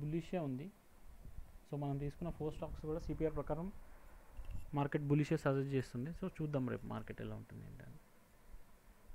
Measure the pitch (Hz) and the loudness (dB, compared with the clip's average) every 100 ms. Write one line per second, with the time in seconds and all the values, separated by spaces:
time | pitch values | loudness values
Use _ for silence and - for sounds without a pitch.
0 | 147 165 165 185 147 127 180 - - - | 0 0 0 0 0 -2 -4 -12 -20 -18
1 | - - - - - - - 147 143 139 | -16 -12 -10 -8 -8 -10 -6 -2 0 2
2 | 143 - 175 - 151 151 156 - 151 160 | 0 -2 -2 0 -2 0 -4 -4 0 0
3 | - 147 156 151 139 151 185 - - - | 0 4 4 4 0 0 0 -4 -12 -14
4 | - - - - - - - 143 143 151 | -14 -16 -14 -8 -4 -2 0 2 4 4
5 | 143 147 147 160 143 139 139 135 123 120 | 6 6 8 4 6 4 4 2 2 -2
6 | 139 170 190 - 156 143 123 113 113 110 | -4 -2 -4 -2 0 2 2 0 -2 -4
7 | 107 110 110 107 107 107 101 - - - | -4 -6 -4 -6 -8 -10 -10 -12 -12 -14
8 | - - - - - - - - - - | -16 -20 -20 -20 -14 -12 -12 -16 -20 -20
9 | - | -14